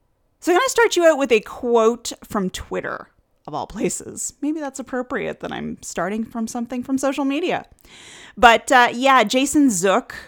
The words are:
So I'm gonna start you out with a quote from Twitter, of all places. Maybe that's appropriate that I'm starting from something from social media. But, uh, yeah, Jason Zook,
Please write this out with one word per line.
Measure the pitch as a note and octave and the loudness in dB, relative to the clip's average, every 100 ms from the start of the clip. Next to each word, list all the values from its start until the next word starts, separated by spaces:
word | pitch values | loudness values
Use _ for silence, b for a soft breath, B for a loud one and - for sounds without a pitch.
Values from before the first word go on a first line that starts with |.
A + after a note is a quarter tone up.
| _ _ _ _ | _ _ _ _
So | D#4+ | 0
I'm | F4+ | 2
gonna | C5 | 2
start | A#4 A4+ | 2 2
you | F4 E4 | 4 4
out | C#4 | 4
with | C#4 | 2
a | A3 | 2
quote | - - A#3+ A#3 A3 A#3+ - - | 0 -8 0 4 4 0 -8 -14
from | - - F#3+ | -8 -4 -4
Twitter, | - - F#3 - - - _ _ _ - | -6 -8 -8 -8 -10 -14 _ _ _ -10
of | |
all | D3 - | -8 -8
places. | F#3+ - - - - - - | -4 -4 -4 -10 -10 -12 -8
Maybe | C#4+ D#4+ | -6 -6
that's | C#4 C4+ | -8 -12
appropriate | B3 B3 B3+ A#3+ D#3+ - | -10 -8 -6 -6 -6 -8
that | - | -10
I'm | B2+ D3+ - | -8 -10 -12
starting | - - F3 A3 | -12 -8 -6 -6
from | A3+ A#3 A3+ | -8 -8 -8
something | A#3+ A#3 B3+ | -8 -8 -8
from | B3 C4+ | -4 -2
social | C#4 C#4 | -2 -2
media. | C4+ C#4+ E4+ F3+ - _ B B B B B | -2 -2 -2 -4 -8 _ B B B B B
But, | B A#3 A3 - | B 6 6 4
uh, | C4 A#3+ | 4 4
yeah, | A#3+ C4+ C4 | 2 4 4
Jason | G#3 C4 C#4 D#4 C#4 | 4 0 0 2 2
Zook, | F#3 F#3+ G3+ - - | 2 2 2 -2 -14